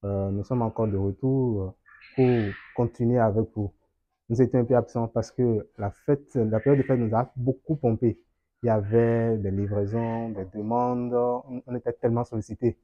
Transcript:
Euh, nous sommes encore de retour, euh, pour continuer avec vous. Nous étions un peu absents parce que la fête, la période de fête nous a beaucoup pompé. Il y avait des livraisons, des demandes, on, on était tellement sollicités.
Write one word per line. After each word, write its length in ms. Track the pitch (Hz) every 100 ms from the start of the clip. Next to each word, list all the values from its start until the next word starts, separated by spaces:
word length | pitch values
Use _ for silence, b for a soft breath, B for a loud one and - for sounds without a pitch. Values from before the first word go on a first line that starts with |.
Euh, 280 | 101 98 98
nous 120 | 98
sommes 200 | 98 127
encore 240 | 113 107 113
de 100 | 101
retour, 640 | 98 98 135 135 127 107
euh, 100 | 95 - _ - - -
pour 380 | 127 123 104 95 - -
continuer 440 | 120 - 117 123
avec 260 | 113 104 110 -
vous. 160 | 101 _ _ _ _ _ _
Nous 140 | 117
étions 180 | 127 131
un 60 | 117
peu 100 | 123
absents 320 | 117 - 117
parce 220 | - 110
que 380 | - 123 113 104 -
la 140 | 101
fête, 420 | - - 147 143
la 260 | 135 110 110
période 220 | 139 143
de 60 | 131
fête 120 | 127
nous 160 | 113 113
a 160 | 127 -
beaucoup 400 | 123 127 - 156
pompé. 440 | 123 113 120 - _ _ _ _
Il 40 | 120
y 20 |
avait 680 | 110 101 113 117 117 117 113
des 140 | 98
livraisons, 800 | 98 101 101 101 117 117 113 117
des 160 | 101 92
demandes, 680 | 101 107 120 123 123 120
on, 480 | 120 123 123 127 123 -
on 80 | 123
était 180 | 120
tellement 300 | 120 123 117
sollicités. 520 | 120 113 104 107 120 110